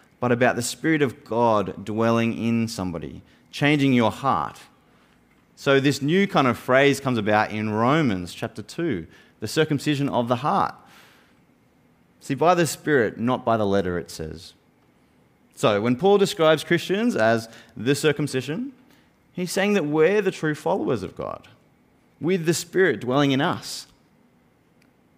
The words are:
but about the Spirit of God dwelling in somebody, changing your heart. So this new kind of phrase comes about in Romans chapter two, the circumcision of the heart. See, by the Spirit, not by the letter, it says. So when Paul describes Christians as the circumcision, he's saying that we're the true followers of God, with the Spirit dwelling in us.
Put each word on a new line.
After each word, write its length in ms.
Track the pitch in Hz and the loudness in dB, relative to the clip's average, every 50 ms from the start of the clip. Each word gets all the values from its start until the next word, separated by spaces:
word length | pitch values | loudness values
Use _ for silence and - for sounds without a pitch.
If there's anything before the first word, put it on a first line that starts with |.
| _ _ _ - | _ _ _ -4
but 120 | - 123 | -2 0
about 260 | 123 117 123 123 90 - | 2 2 2 2 2 0
the 40 | |
Spirit 400 | 120 - - - - 160 160 156 | -4 -6 -6 -4 -2 0 0 2
of 220 | 143 127 113 - - | 0 0 -2 -6 -10
God 640 | - 107 117 120 120 110 104 98 90 90 - 101 | -4 0 2 2 4 4 2 0 -2 -6 -10 -10
dwelling 520 | 104 104 110 113 113 113 117 117 117 107 71 | -6 -4 0 2 2 2 2 0 0 -2 -2
in 300 | 104 117 117 117 113 110 | -2 -2 0 0 -2 -4
somebody, 540 | 113 - 95 92 82 82 78 67 73 - - _ _ _ _ _ | -4 -6 -6 -6 -6 -8 -10 -12 -14 -16 -20 _ _ _ _ _
changing 420 | - - 147 143 151 147 139 139 127 | -6 -2 0 2 2 2 2 4 4
your 180 | 123 117 107 | 4 4 2
heart. 480 | 98 - - 135 117 85 71 55 - - - - _ _ _ _ _ _ _ _ _ _ _ _ _ _ _ _ _ | 0 0 -2 0 0 0 -2 -4 -8 -14 -20 -20 _ _ _ _ _ _ _ _ _ _ _ _ _ _ _ _ _
So 240 | - - 139 135 139 | -6 0 2 2 4
this 220 | 131 147 135 117 | 4 2 0 0
new 260 | 127 143 165 190 202 196 | -2 0 2 2 2 2
kind 200 | 190 175 139 127 | 2 2 2 2
of 100 | 113 - | 0 -2
phrase 420 | - - 127 135 139 143 139 139 | 0 2 4 4 6 4 2 2
comes 200 | - 135 127 113 | -2 -2 -2 -2
about 320 | 101 107 104 104 107 - | 0 2 2 2 2 2
in 180 | 98 107 107 110 | -2 -6 -4 -4
Romans 640 | 107 107 113 123 143 165 160 127 98 92 87 85 - | -2 0 2 2 2 2 2 0 0 -2 -6 -8 -10
chapter 300 | - - 113 - - 101 | -8 -10 -10 -10 -10 -16
two, 420 | - - - 170 170 123 87 80 - - - - _ _ - | -14 -10 -6 -4 -4 -4 -6 -8 -12 -18 -20 -20 _ _ -12
the 80 | - 107 | -10 -4
circumcision 600 | - 156 156 156 151 135 - 147 151 135 143 135 | 0 0 0 0 0 -2 -2 -2 -2 -2 -2 -2
of 180 | 85 113 123 117 | 0 0 0 0
the 100 | 123 120 | -2 -2
heart. 360 | 127 151 190 190 90 - - - - - - - - - _ _ _ _ _ _ _ _ _ _ _ _ _ _ _ _ _ _ _ _ _ _ | -2 -2 -2 0 -2 -2 -4 -10 -20 -20 -20 -20 -20 -20 _ _ _ _ _ _ _ _ _ _ _ _ _ _ _ _ _ _ _ _ _ _
See, 140 | - - 143 | -8 -6 -4
by 220 | 127 151 165 180 | 0 2 2 4
the 100 | 170 170 | 4 2
Spirit, 540 | 147 - - - - 151 135 113 95 - - | 0 -2 -6 -2 0 2 2 2 2 -2 -4
not 260 | 110 120 127 120 - | -2 -2 -2 -2 0
by 120 | 117 113 117 | 0 0 0
the 80 | 107 | 2
letter, 340 | 101 98 101 95 90 90 87 | 2 0 0 0 0 -2 -4
it 100 | 82 - | -6 -8
says. 440 | - - 80 78 78 82 90 - - _ _ _ _ _ _ _ _ _ _ _ _ _ _ _ _ _ _ _ _ | -10 -12 -12 -12 -12 -14 -18 -20 -20 _ _ _ _ _ _ _ _ _ _ _ _ _ _ _ _ _ _ _ _
So 240 | - - 127 107 101 | -2 0 2 2 2
when 160 | 107 117 127 123 | 2 0 0 2
Paul 200 | 165 196 202 202 | 2 4 4 4
describes 460 | 196 - - - 160 156 160 151 - | 2 2 0 2 4 4 4 2 0
Christians 520 | - 170 165 - - 175 202 226 240 - | -2 -2 -2 -2 -2 -4 -2 -2 -2 0
as 320 | - 110 113 117 113 113 - - - - - - - | 2 2 2 2 2 0 -6 -16 -20 -20 -20 -14 -6
the 160 | 107 123 143 | -2 -2 0
circumcision, 800 | 135 - 156 143 - 151 139 - 131 120 131 147 208 247 277 262 _ _ _ _ _ _ _ _ _ _ _ - | 2 2 0 0 0 -2 -4 -4 -4 -6 -6 -6 -8 -8 -10 -12 _ _ _ _ _ _ _ _ _ _ _ -10
he's 180 | - 180 170 | -8 -6 -4
saying 220 | - 190 190 202 208 | -2 0 0 2 2
that 120 | 202 151 | 0 0
we're 360 | 147 147 156 156 170 202 214 | 0 2 4 4 4 4 2
the 100 | 202 185 | 0 0
true 240 | - - - 156 151 | -2 -2 -2 -4 -4
followers 480 | 143 - 165 180 214 226 196 139 107 92 | -2 -2 -2 -2 -2 0 -2 -2 -4 -4
of 120 | 85 - | -8 -10
God, 320 | - 65 50 50 50 - - - _ _ _ _ _ _ _ _ _ _ _ _ - | -10 -10 -10 -10 -12 -14 -20 -20 _ _ _ _ _ _ _ _ _ _ _ _ -6
with 260 | - 156 185 190 160 | -2 -2 0 0 0
the 80 | 160 165 | 0 -2
Spirit 460 | - - - - 175 190 175 127 101 | -2 -2 -4 0 2 2 2 2 0
dwelling 300 | - 117 123 139 147 139 | -2 -2 2 2 2 2
in 100 | 135 131 | 2 2
us. 460 | 143 175 - - - - - - - - _ _ _ _ _ _ _ _ _ _ _ _ _ _ _ _ _ _ _ _ _ _ _ _ _ | 0 0 -2 -4 -6 -12 -14 -14 -14 -18 _ _ _ _ _ _ _ _ _ _ _ _ _ _ _ _ _ _ _ _ _ _ _ _ _